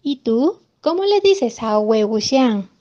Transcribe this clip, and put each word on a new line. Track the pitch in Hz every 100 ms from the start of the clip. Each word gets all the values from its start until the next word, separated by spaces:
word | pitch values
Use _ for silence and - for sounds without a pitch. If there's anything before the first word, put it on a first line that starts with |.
¿Y | 277 277
tú? | - 226 294 453 _ _
¿Cómo | 294 339
le | 392 415
dices | 392 392 240 -
a | 226 214
Wei | 214 220
Wuxian? | 208 220 - 262 254 208 190 _